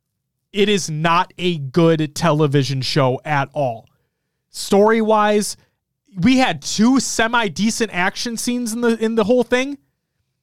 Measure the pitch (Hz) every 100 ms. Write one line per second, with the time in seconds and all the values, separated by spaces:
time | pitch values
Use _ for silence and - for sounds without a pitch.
0 | _ _ _ _ _ 196 202 202 - 151
1 | 165 170 180 - 180 165 135 170 165 160
2 | 156 - 170 147 151 143 135 135 127 156
3 | 131 131 151 143 139 151 131 113 - _
4 | _ _ _ _ _ - - 202 208 226
5 | 214 214 208 208 196 - _ _ _ _
6 | _ 196 196 262 247 - - - 226 262
7 | - - 226 240 214 151 220 - 220 180
8 | 185 - 240 226 - 247 240 226 240 226
9 | 226 226 202 247 233 247 277 285 _ _
10 | _ _ _ _